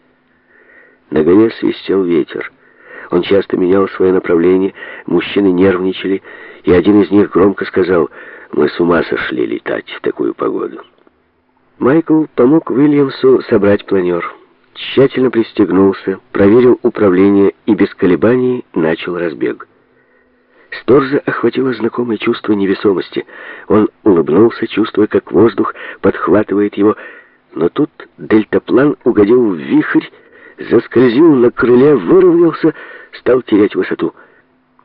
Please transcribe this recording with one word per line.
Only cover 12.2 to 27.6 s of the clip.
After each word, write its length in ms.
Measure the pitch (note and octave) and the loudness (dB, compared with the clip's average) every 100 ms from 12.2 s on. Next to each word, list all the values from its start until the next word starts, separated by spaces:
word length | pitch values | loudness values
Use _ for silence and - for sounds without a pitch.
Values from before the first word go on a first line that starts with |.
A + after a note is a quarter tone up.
| D3+ | 0
помог 360 | - B2 D#3+ - | 0 2 2 0
Уильямсу 720 | A2+ D3+ D3 C#3 - C3 A#2+ | 0 2 2 0 0 2 2
собрать 420 | - A2+ G2+ G#2 - | 2 0 2 0 0
планер, 380 | G2 F2+ F2 - - _ _ _ | -2 -2 -4 -6 -16 _ _ _
тщательно 560 | - - - C3+ - B2+ | -18 -6 0 0 2 -2
пристегнулся, 880 | A2+ A2 - G2 F2+ G2 F#2+ - F#2+ _ | 0 -2 0 0 2 2 0 -6 -10 _
проверил 480 | - G2+ A#2+ B2 A#2 | 0 4 4 4 2
управление 720 | B2 A2+ G#2 F2+ G2 G2+ G2 - - | 0 0 0 2 2 4 2 0 -2
и 80 | |
без 200 | G2 G2 | 0 0
колебаний 720 | - F#2 E2+ G#2 B2+ B2+ B2 - | 0 -2 0 0 0 0 -4 -6
начал 420 | F#2 D#2+ E2 - F2 | -4 -2 -4 -6 -6
разбег. 520 | E2+ C2 - A#2 - _ _ _ _ _ _ _ _ _ - - | -6 -6 -6 -8 -14 _ _ _ _ _ _ _ _ _ -20 -10
Сторжа 380 | - C3+ C3+ C#3+ | 0 0 2 -4
охватило 540 | - - A#2+ B2 C3 | -4 -4 -4 -2 -4
знакомое 420 | A2+ A2 - B2 G#2+ | -4 -6 -4 -6 -4
чувство 360 | - A#2 - | -4 -4 -2
невесомости. 720 | G#2 F#2+ G2 G#2+ F2 - - - - - - - | -2 0 0 0 -2 -4 -10 -12 -16 -20 -16 -2
Он 200 | G#2+ G#2 _ | 0 0 _
улыбнулся, 640 | A2 F2 C#2+ D#2+ A2+ - A2+ | 0 2 2 2 2 0 -8
чувствуя, 400 | - G#2 - G#2 | -4 -4 -2 -2
как 240 | G2+ - | -2 -2
воздух 440 | B1+ A2+ - A2 - - - | 2 2 0 -6 -6 -16 -6
подхватывает 760 | - - - F#2+ G#2+ G2 G#2 - | -4 -4 -2 0 0 -2 -2 0
его. 200 | G2+ - - - _ _ _ | -2 -2 -8 -20 _ _ _
Но 140 | - | -6